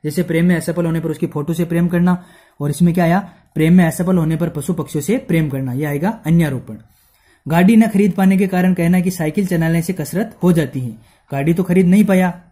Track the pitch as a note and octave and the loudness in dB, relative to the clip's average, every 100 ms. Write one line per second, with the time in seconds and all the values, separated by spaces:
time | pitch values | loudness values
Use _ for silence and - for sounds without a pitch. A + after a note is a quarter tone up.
0 | D3+ D3+ D#3+ E3 F3+ E3+ E3+ E3 E3+ E3 | -4 -4 -2 0 2 0 -2 -4 -2 -2
1 | D#3+ D3+ E3+ D3 D3 E3 E3+ E3+ F3 F3 | -4 -4 -6 -6 -6 -4 -2 0 0 2
2 | F3 F3+ - _ _ _ C#3+ D3 F3 E3+ | 0 0 -6 _ _ _ -6 0 0 2
3 | E3+ F3+ F#3+ - _ - D#3 F3+ E3 - | 2 0 -2 -18 _ -2 4 4 4 0
4 | F3+ F#3 D#3+ D#3+ E3 D#3 C#3 E3+ D3 D3+ | 0 0 0 -2 -4 -4 -6 -6 -4 -6
5 | C#3+ A#3+ - E3+ D#3 C3+ C3+ B2 D3+ C#3+ | -2 -4 0 -2 -2 -4 -6 -4 -4 -2
6 | F#3 A3+ D3+ E3+ D#3 C3 - A2 - _ | -4 -4 0 2 2 -2 -10 -18 -20 _
7 | _ _ _ _ - E3 F3+ A3+ A3+ F#3+ | _ _ _ _ -2 4 6 6 4 2
8 | G3+ F3+ F#3+ F#3+ G3 F3+ F#3 F3+ E3+ F3+ | 0 2 2 2 0 0 0 0 2 2
9 | F3+ F3+ D#3 D#3 F#3 E3+ E3 E3 E3 F#3 | 0 -4 -4 -2 -2 0 0 0 -2 -6
10 | D3 E3+ G#3+ - F3+ E3+ C#3+ C3 B2 A2 | -6 -6 -6 -2 0 2 -2 -6 -10 -12
11 | _ _ _ C#3 D3 E3+ F3+ F3+ F3+ G3 | _ _ _ -4 -2 -2 0 2 4 4
12 | G3+ F#3 F#3 E3+ _ | 4 2 0 -4 _